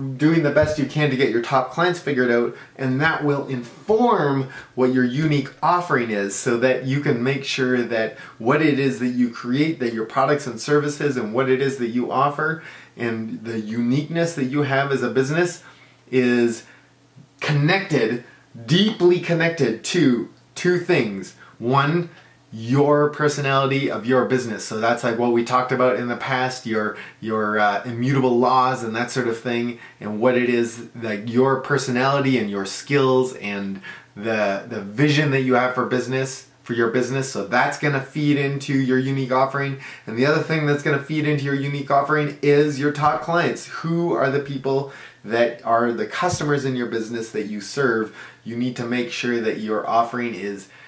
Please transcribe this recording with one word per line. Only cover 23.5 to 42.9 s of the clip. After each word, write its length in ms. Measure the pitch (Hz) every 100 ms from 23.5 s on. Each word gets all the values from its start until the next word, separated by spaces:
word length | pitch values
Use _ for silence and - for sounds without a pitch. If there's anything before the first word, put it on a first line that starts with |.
| 135 135 135 -
of 160 | 107 110
your 200 | 131 107
business. 400 | 127 117 104 -
So 160 | 110
that's, 240 | 113 117 123
like, 120 | 113
what 140 | 120
we 140 | 117 117
talked 260 | 127 127
about 240 | 127 127 123
in 140 | 120
the 80 | 110
past, 480 | - 127 127 - 113
your, 320 | 107 107 - - -
your, 360 | 110 110 104 107
uh, 240 | 104 101 127
immutable 520 | 117 127 135 127 120
laws 460 | 123 131 127 127
and 100 | 113
that 160 | 113 120
sort 200 | 131 117
of 100 | 110
thing, 400 | 123 117 120 117 - -
and 180 | 101 107
what 180 | 123 123
it 120 | 120
is, 380 | 120 117 113 - 120
like, 280 | 113 104 117
your 320 | 117 131 131
personality 760 | - 139 135 123 135 139 135 127
and 140 | 104
your 140 | 101 95
skills 680 | - - 143 135 131 127 -
and 460 | 101 101 98 95 - - - -
the, 480 | 110 110 104 98 123
the 140 | 110
vision 500 | 98 107 147 143 147
that 120 | 135
you 100 | 131
have 200 | 123 127
for 120 | 127 113
business, 640 | 123 117 131 135 - - _
for 120 | -
your 160 | 117 113
business. 420 | 127 120 135 131
So 140 | 104 92
that's 340 | 120 143 143
gonna 220 | 147 135
feed 360 | 131 151 147 143
into 360 | 139 139 139
your 260 | 135 131 131
unique 320 | 131 139 127
offering. 480 | 131 135 143 139 135 - - -
And 120 | 113
the 80 | 139
other 180 | 156
thing 220 | 151 160 151
that's 180 | 143
gonna 180 | 156 143
feed 240 | - 156 147
into 200 | 147 139
your 100 | 139
unique 340 | 139 143 135
offering 480 | 139 143 151 147 -
is 360 | 143 143 151 131
your 140 | 147